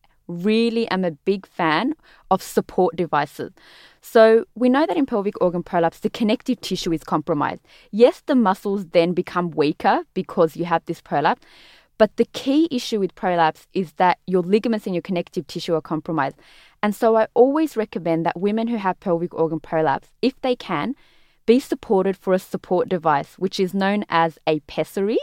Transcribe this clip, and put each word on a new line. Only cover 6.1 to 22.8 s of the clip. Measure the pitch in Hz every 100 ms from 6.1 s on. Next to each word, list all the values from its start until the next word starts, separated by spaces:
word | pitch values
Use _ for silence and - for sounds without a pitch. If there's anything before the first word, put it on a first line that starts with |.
| - 208 240 - 240
tissue | - 185 185
is | 160
compromised. | - 151 165 147 135 - _ - _
Yes, | 208 254 - -
the | 262
muscles | 202 190 202 202 165
then | 175 170
become | 175 - 180 175
weaker | 156 147 - 202 277 -
because | 190 175 - 165 160
you | 170
have | 165 -
this | 165
prolapse, | - 151 165 240 _ - - - _ -
but | 214 -
the | 233
key | - 269 294 330
issue | 247 - 220
with | 185 -
prolapse | 185 170 160 - _
is | 185 170
that | - 180 - -
your | 185
ligaments | 175 208 240 214 202
and | 175
your |
connective | - 175 - 185 147
tissue | 170 - 160
are |
compromised. | - 156 165 160 139 - _ - - _
And | 208 196
so | 226 220
I | 220
always | - 262 302 320 226
recommend | 214 196 165 165 165
that | 170
women | 202 220 226
who | 226
have | 196 180
pelvic | 202 170 175
organ | - 160 160
prolapse, | - 160 156 135 - _
if | 254 -
they | 262 247
can, | - 156 196 - _ _ _ _ -
be | 247
supported | - 294 - 190 190 185
for | -
a | 185
support | - 190 - 180